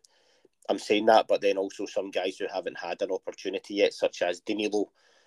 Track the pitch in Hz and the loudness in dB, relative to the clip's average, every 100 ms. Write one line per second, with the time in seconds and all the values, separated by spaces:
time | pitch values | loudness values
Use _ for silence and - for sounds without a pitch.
0 | _ _ _ _ _ _ - 101 - 107 | _ _ _ _ _ _ -4 -4 0 2
1 | 110 110 - 98 98 95 98 - 98 - | 6 6 6 2 2 0 -4 -6 -6 -6
2 | 98 95 92 - 95 95 87 - 87 87 | -4 -4 -4 -4 -6 -6 -6 -8 -8 -6
3 | 95 95 - - 98 95 - 101 101 - | -4 -4 -6 -8 -6 -6 -4 2 2 2
4 | 92 - 90 87 - 104 104 104 95 _ | -2 0 -2 -2 -4 -2 0 0 -2 _
5 | _ _ | _ _